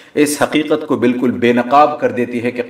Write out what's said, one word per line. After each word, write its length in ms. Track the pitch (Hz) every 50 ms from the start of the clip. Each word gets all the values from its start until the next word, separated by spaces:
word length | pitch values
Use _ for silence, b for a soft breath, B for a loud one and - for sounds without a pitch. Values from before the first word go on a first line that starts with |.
| B B -
اس 280 | 147 151 143 147 -
حقیقت 440 | 135 - 156 151 156 151 156 151 -
کو 100 | - 139
بالکل 340 | 113 113 127 120 123 135 123
بے 220 | 107 - 120 120
نقاب 480 | 120 120 120 - 139 143 151 151 147 -
کر 120 | 135 120
دیتی 300 | 104 120 120 117 120 120
ہے 80 | 110 123
کہ 120 | 120 123 113 -